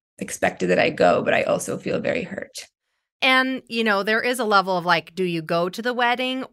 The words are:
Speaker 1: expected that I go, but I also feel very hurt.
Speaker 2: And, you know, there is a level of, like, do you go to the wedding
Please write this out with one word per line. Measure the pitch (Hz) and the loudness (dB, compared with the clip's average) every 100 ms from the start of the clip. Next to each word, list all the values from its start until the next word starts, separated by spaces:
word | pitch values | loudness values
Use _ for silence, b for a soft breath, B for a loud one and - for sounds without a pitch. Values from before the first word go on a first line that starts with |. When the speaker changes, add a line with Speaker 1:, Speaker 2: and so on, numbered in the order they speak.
| _ _ | _ _
Speaker 1:
expected | - - 92 - 90 | -12 -2 -4 -2 0
that | 90 | 2
I | 85 | 2
go, | 78 90 85 | 4 4 4
but | - | 2
I | - | 0
also | - - - - | 2 -2 -2 -6
feel | - - | -4 -4
very | - - | -2 -4
hurt. | 190 196 - - - _ _ _ _ _ | -4 -10 -12 -16 -18 _ _ _ _ _
Speaker 2:
And, | 262 262 262 262 - | 2 2 2 -4 -6
you | 233 | -2
know, | 226 202 | 0 2
there | 202 220 | 2 0
is | 247 247 | 0 -2
a | |
level | 220 202 185 185 | 2 2 4 0
of, | 170 | 2
like, | 165 160 | 0 0
do | 165 | -4
you | 185 170 | -2 -2
go | 160 170 180 | -2 0 0
to | 180 | -2
the | 226 | -6
wedding | 240 240 240 254 262 254 | 0 0 0 -2 -4 -6